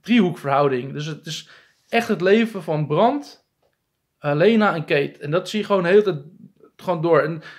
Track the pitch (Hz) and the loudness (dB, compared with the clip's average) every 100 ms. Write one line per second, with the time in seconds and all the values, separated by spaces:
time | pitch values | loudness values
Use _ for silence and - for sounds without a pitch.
0 | - 233 180 156 143 139 143 127 135 143 | 2 2 2 -2 -2 2 2 0 -6 -10
1 | 151 151 - 156 - - _ _ _ 226 | -10 -10 -12 -14 -14 -20 _ _ _ -4
2 | 226 196 180 214 226 196 170 156 143 151 | -2 -2 2 2 2 -4 -6 -4 -2 2
3 | 226 285 - - _ _ _ _ _ _ | 2 0 -8 -20 _ _ _ _ _ _
4 | _ _ 147 147 185 226 208 165 151 151 | _ _ -4 2 4 4 2 0 -2 -2
5 | 143 - 147 175 185 214 202 196 175 202 | -2 -8 -4 -4 -4 -6 -2 0 4 4
6 | 208 156 143 - - _ _ _ - 175 | 2 -4 -10 -20 -20 _ _ _ -6 -4
7 | 165 160 156 165 - | 2 2 2 -4 -12